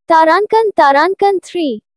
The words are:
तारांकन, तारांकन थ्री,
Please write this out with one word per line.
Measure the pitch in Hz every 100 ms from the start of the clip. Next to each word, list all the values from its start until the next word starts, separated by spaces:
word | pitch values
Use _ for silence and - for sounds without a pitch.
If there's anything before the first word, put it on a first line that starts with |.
| _
तारांकन, | 330 320 349 427 440 440
तारांकन | 359 285 277 330 392 403 381
थ्री, | - 349 302 220 -